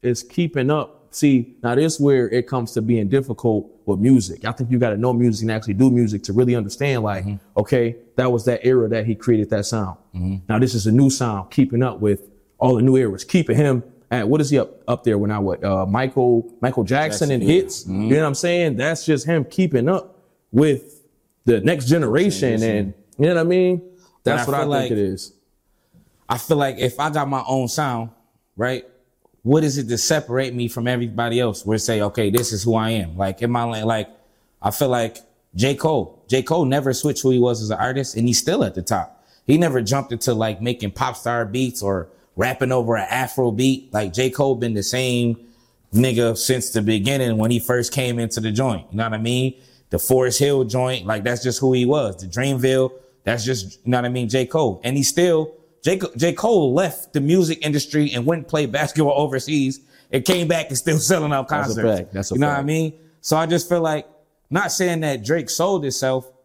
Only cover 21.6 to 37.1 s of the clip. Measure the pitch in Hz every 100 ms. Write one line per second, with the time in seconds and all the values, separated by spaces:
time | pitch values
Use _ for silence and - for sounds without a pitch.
21.6 | 110 165 127 165 131 131 196 - 131 110
22.6 | 113 104 98 - _ - 151 170 165 180
23.6 | 180 180 180 - _ _ - 120 120 139
24.6 | 147 143 131 110 98 95 - _ _ _
25.6 | _ _ _ _ _ _ - 120 - 156
26.6 | 139 113 127 - 151 151 139 135 123 131
27.6 | 123 - 147 117 113 _ _ _ _ -
28.6 | 120 127 - _ _ _ _ _ 113 151
29.6 | 151 135 117 117 - 156 131 123 135 123
30.6 | 117 117 117 123 120 104 117 120 120 98
31.6 | 101 110 - 110 104 110 104 98 110 107
32.6 | 110 110 110 113 85 85 95 95 120 120
33.6 | 117 110 107 113 104 - _ _ _ _
34.6 | 101 - 139 123 113 - _ _ _ 87
35.6 | 127 143 160 151 90 - _ 127 - 160
36.6 | 139 143 135 123 151